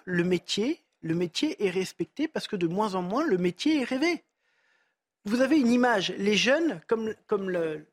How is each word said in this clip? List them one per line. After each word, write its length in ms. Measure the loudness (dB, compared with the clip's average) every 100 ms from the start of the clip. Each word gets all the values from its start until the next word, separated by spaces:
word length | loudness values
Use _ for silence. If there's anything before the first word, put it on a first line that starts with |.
le 180 | -4 -2
métier, 580 | 0 0 -2 -2 -2 -2 _ _
le 140 | -4 -2
métier 500 | -2 -2 -4 -2 -2
est 20 |
respecté 580 | -2 -4 -6 -8 -4 -6
parce 180 | -6 -6
que 80 |
de 140 | -4 -2
moins 260 | 0 -2
en 80 | -2
moins, 240 | -2 -2 0
le 120 | 2
métier 420 | 0 0 0 0
est 40 |
rêvé. 380 | 0 0 0 -2 _ _ _ _ _ _ _ _ _ _
Vous 160 | -2 2
avez 180 | 4 4
une 140 | 4
image, 420 | 4 4 2 0 -2
les 200 | 0 2
jeunes, 440 | 4 2 0 -4 -4
comme, 260 | -4 -4 -8 -4
comme 240 | -4 -2
le, 340 | -2 -2 -6 -12